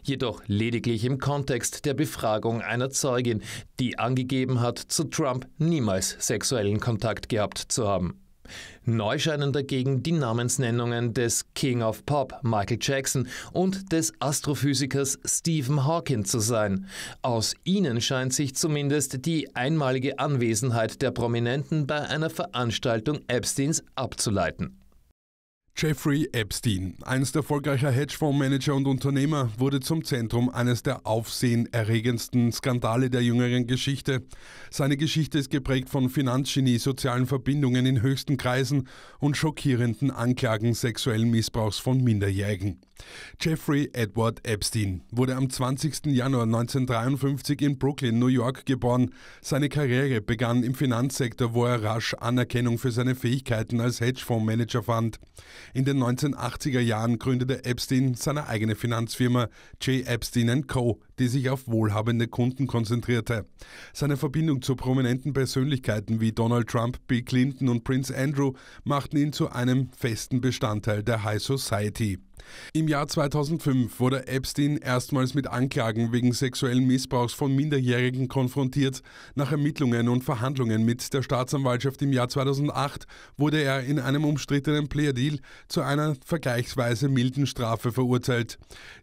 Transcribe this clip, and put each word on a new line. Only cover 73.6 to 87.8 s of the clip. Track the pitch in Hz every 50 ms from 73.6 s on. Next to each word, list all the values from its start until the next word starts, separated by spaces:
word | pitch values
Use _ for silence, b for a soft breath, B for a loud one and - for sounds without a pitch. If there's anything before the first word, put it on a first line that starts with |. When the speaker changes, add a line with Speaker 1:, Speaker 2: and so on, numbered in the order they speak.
| - 151 131 131 123 107 - -
Speaker 2:
wurde | 123 127 135 131 - -
Epstein | 127 135 131 - - - 143 143 147 143
erstmals | - 131 127 127 123 - - 135 131 123 123
mit | 147 131 127
Anklagen | - 120 127 135 - 143 120 113 110 113 117 113 117
wegen | 123 120 123
sexuellen | 120 - 139 127 127 - - 127 120 127 131
Missbrauchs | 127 127 127 127 - - 123 120 120 -
von | - 147 135 139
Minderjährigen | 135 147 156 147 139 131 123 123 120 123 123 127 127 135 123
konfrontiert. | - 139 131 123 - 143 139 131 127 147 135 131 131 - - B B B B B B
Nach | B 143 131
Ermittlungen | 156 147 143 143 143 - 151 123 117 117 117 120
und | 123 127 127
Verhandlungen | - 147 107 117 135 151 135 127 113 110 110 113
mit | 113 123 123 - - -
der | 139 127
Staatsanwaltschaft | - 135 120 127 123 - 143 135 127 123 123 113 139 131 - 143
im | 139 139
Jahr | 123 123 120
zweitausendacht | - 143 131 135 143 135 147 147 - 135 135 143 - - - - B B B B B
wurde | B 143 151 147 156
er | 147 135 135 139 127
in | 123 151 151
einem | 123 131 135 147 156
umstrittenen | 147 151 135 - - 143 143 139 156 151 151 151 135
Plea-Deal | - 147 151 147 135 120 127 151 151 139 B B B B B B
zu | - 175
einer | 143 135 143 143 151 156 151 131 -
vergleichsweise | - 170 160 - 135 120 117 123 - - 135 123 120 123 110 143 139
milden | 135 127 120 127 127 139 143 131
Strafe | - - 123 110 113 110